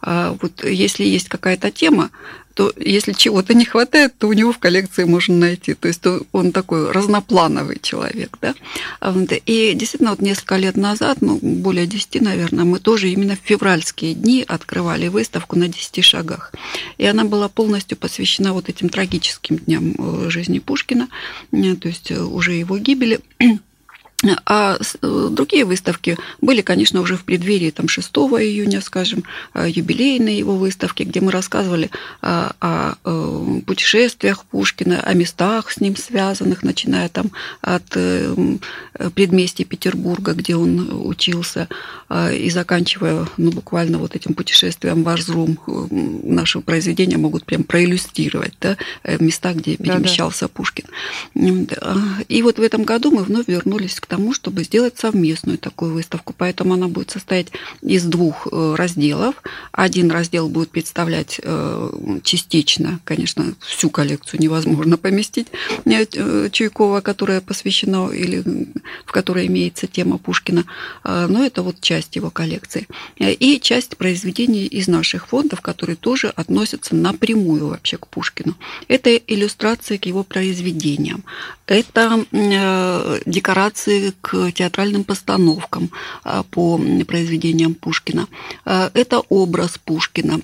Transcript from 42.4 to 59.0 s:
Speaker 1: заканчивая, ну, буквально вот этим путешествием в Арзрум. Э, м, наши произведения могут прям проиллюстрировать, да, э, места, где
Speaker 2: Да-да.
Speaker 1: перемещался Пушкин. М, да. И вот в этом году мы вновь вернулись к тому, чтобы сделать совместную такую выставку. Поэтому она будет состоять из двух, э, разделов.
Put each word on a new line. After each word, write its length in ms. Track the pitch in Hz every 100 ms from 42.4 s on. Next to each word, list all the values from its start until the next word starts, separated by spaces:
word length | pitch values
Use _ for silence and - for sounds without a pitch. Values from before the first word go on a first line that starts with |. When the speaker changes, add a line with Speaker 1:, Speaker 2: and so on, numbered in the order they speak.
| 180
Speaker 1:
заканчивая, 800 | 175 175 180 175 - 165 160 165 -
ну, 140 | 170
буквально 460 | 170 - 175 165 165
вот 180 | 165 -
этим 180 | - 160
путешествием 680 | 180 - 180 170 180 165
в 60 | 165
Арзрум. 500 | 170 170 165 165 160 -
Э, 40 | - -
м, 440 | 95 - - - -
наши 260 | 165 175
произведения 560 | - 165 170 170 185 170
могут 280 | 156 165 -
прям 180 | 160
проиллюстрировать, 880 | 160 170 175 180 - - 151 175 - -
да, 160 | 185 196 - -
э, 140 | - 160
места, 340 | 160 156 180
где 220 | 170 160 156
Speaker 2:
Да-да. 160 | - 180
Speaker 1:
перемещался 520 | 180 175 165 175 -
Пушкин. 380 | - - - - - - - - -
М, 300 | 185 185 -
да. 320 | - - 196 202 196 -
И 120 | 226
вот 160 | 233 226
в 20 |
этом 220 | 220 220
году 280 | 214 226 294
мы 120 | 269
вновь 240 | 185 214 240
вернулись 520 | 180 175 208 185 -
к 60 | -
тому, 280 | 180 208
чтобы 300 | 277 - 190
сделать 340 | 165 214 240 240
совместную 600 | 233 214 165 160 - 170
такую 360 | - - 165
выставку. 400 | 160 165 165 - -
Поэтому 360 | 180 180 185 185
она 120 | 180
будет 220 | 180 196
состоять 360 | - - 185 175 - - -
из 220 | - 185
двух, 440 | 175 170 175 151 -
э, 240 | - 160 156
разделов. 580 | 180 175